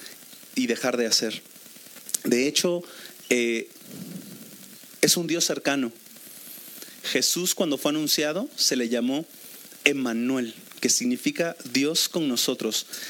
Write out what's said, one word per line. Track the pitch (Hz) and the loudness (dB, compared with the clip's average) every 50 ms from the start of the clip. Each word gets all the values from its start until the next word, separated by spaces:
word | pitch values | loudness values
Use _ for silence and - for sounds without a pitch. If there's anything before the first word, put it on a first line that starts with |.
| - - - - - - - - - - - | -16 -16 -16 -16 -18 -18 -18 -18 -16 -6 0
y | 135 127 | 2 2
dejar | 117 113 - - 127 123 | 2 2 2 2 2 2
de | 123 117 | 2 2
hacer. | 110 - - 117 110 107 - - - - - - - - - - - - - - - - - - | 4 4 2 2 0 -2 -4 -10 -14 -20 -20 -20 -20 -20 -18 -18 -18 -18 -16 -8 -4 -4 0 2
De | - 120 120 131 | 4 6 6 6
hecho, | 147 147 - - 180 175 175 175 - - - - - - - - - | 4 4 2 2 2 2 0 -2 -8 -14 -16 -16 -16 -16 -6 0 2
eh, | 123 120 117 117 117 113 - - - - - - - - - - - - - - - - - - - - - - - - - - - - | 4 4 4 4 2 0 -2 -6 -12 -18 -16 -14 -12 -12 -10 -10 -10 -10 -12 -12 -14 -16 -16 -18 -18 -18 -18 -18 -18 -20 -20 -20 -4 2
es | - 147 - | 4 4 4
un | 180 170 | 4 2
Dios | 151 165 170 - | 0 2 2 2
cercano. | - 151 135 - 143 139 139 127 113 - - - - - - - - - - - - - - - - - - - - - - - | 0 0 0 2 2 2 2 2 -2 -4 -8 -18 -20 -20 -18 -18 -16 -16 -16 -16 -16 -16 -16 -16 -16 -16 -14 -16 -16 -14 -10 -4
Jesús, | - - 131 123 - - 175 180 180 - | 0 2 2 2 2 2 2 2 0 2
cuando | - 190 156 143 | 2 2 2 2
fue | 131 - 147 | 2 2 2
anunciado, | 151 156 151 147 - 165 147 151 156 190 254 320 - | 2 2 2 2 2 2 2 2 0 -2 -4 -4 -2
se | - - - 135 | 2 2 4 4
le | 127 120 113 | 2 2 2
llamó | 120 117 120 127 135 151 165 - - - - - - - - - - - - | 2 2 2 2 2 0 -2 -4 -10 -18 -18 -18 -18 -18 -18 -18 -4 2 2
Emmanuel, | 147 143 139 127 117 113 117 120 131 131 127 120 113 110 - - - - - | 2 2 2 0 0 0 2 2 2 2 0 0 -2 -6 -10 -16 -18 -6 0
que | - 120 | 2 2
significa | - - 123 123 123 120 - 151 143 - 170 170 - - - 123 120 | 2 2 2 0 0 0 0 0 0 0 0 -2 -2 -6 -6 -2 2
Dios | 131 139 151 170 - - - | 2 2 4 2 2 2 2
con | - 175 156 | 2 0 2
nosotros. | 139 120 120 - - 127 - - 110 - - - - - - - | 2 2 2 2 2 0 0 0 -2 -2 -2 -4 -6 -8 -10 -10